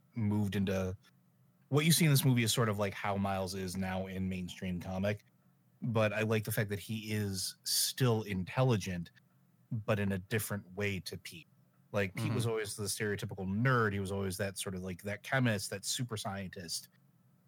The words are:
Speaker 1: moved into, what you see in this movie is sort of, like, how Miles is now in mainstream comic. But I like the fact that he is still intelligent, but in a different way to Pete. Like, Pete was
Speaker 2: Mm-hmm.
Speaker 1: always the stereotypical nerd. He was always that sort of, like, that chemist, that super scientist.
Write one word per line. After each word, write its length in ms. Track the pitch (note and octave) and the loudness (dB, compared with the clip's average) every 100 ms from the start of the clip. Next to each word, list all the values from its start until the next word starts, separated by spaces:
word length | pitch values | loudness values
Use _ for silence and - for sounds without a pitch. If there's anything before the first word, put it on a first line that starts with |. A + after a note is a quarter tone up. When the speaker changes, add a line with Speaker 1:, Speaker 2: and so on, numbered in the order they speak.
| _ - | _ -2
Speaker 1:
moved 400 | G#2 G#2 G2+ G2+ | 2 2 2 2
into, 400 | G2 F#2+ F#2 F#2+ _ _ _ _ _ _ _ | 2 2 0 -4 _ _ _ _ _ _ _
what 160 | C#3 E3 | 2 6
you 60 | |
see 140 | D#3+ E3 | 6 8
in 60 | |
this 140 | C#3 C#3 | 6 6
movie 180 | A#2+ | 4
is 80 | A2 | 4
sort 160 | - A2+ | 4 2
of, 120 | G2+ | 2
like, 140 | G2+ | 0
how 220 | - G#2 G2 | 0 -2 0
Miles 400 | G2 F#2+ F#2+ G2 | 0 0 -2 -4
is 220 | F#2 F#2 | -4 -2
now 300 | F#2+ F#2 F#2+ | -2 -2 -4
in 200 | F#2+ F#2+ | -2 -2
mainstream 540 | F#2 F2 - F#2+ F2+ | -2 -6 -6 -4 -4
comic. 420 | E2 F#2 G2+ G#2+ - _ _ _ _ _ | -4 0 0 -2 -6 _ _ _ _ _
But 300 | B2+ A2+ G#2+ | 0 2 2
I 100 | G#2 | 2
like 200 | A2 A2 | 2 0
the 80 | G#2+ | 0
fact 180 | A2 G#2 | -2 -2
that 80 | G2 | -4
he 320 | - A2 G#2+ | -4 -6 -2
is 420 | G#2+ G2+ F#2+ - - | -2 0 -2 -6 -8
still 600 | - - - - B2+ A2 | -4 0 -2 2 2 2
intelligent, 880 | G#2 F#2+ F2 - C3 A2 F#2+ F2 E2 - _ _ _ _ _ A#2+ G#2 | 0 -4 -2 2 4 4 0 -6 -8 -14 _ _ _ _ _ -6 0
but 140 | G2+ | 0
in 120 | G2+ | 2
a 60 | G2 | -2
different 460 | F#2 A2 - G2+ - F#2 | -2 -4 -2 -6 -6 -4
way 260 | G#2 F#2+ - | -2 -2 -6
to 120 | F#2 | -12
Pete. 300 | - F2 - _ _ _ _ | -14 -18 -20 _ _ _ _
Like, 200 | G#2 G2 - | -2 0 0
Pete 180 | A#2 | -2
was 100 | B2+ | 0
Speaker 2:
Mm-hmm. 80 | A#2 | 0
Speaker 1:
always 240 | A2 G#2 - | 0 -4 -4
the 80 | |
stereotypical 640 | G2+ - G#2+ G2 F#2 G2+ F#2+ | -4 -2 -2 -2 -4 -4 -2
nerd. 460 | G2+ B2+ B2 G#2+ | 2 4 4 4
He 80 | G2 | 0
was 100 | F#2+ | -2
always 240 | G2 G2 F2+ | -2 -2 -2
that 220 | G2 F#2+ | -4 -4
sort 160 | G2+ F#2 | -8 -6
of, 80 | |
like, 180 | F#2 F2+ | -8 -8
that 200 | G2+ G#2 | -8 -8
chemist, 460 | - C3+ B2 G#2 - | -2 2 2 2 -2
that 160 | G2+ - | -6 -4
super 320 | - B2 G#2+ | -4 -4 -4
scientist. 720 | G#2+ G2 F#2 - E2+ - - _ _ _ _ _ | -4 -6 -8 -10 -8 -8 -10 _ _ _ _ _